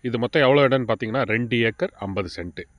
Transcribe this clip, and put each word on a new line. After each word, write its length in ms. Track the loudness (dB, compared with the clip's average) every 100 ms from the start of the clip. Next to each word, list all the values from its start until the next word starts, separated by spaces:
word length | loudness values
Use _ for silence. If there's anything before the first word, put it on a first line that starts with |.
இது 140 | -4 -4
மொத்தம் 220 | -2 2
எவ்வளோ 200 | 4 6
இடம்னு 260 | 4 2 0
பார்த்தீங்கன்னா, 360 | -2 -2 -4
ரெண்டு 320 | -2 -2 0 0
ஏக்கர் 340 | 0 -2 -8 -6
ஐம்பது 300 | -8 -6 -6
சென்ட். 320 | -8 -12 -12 -16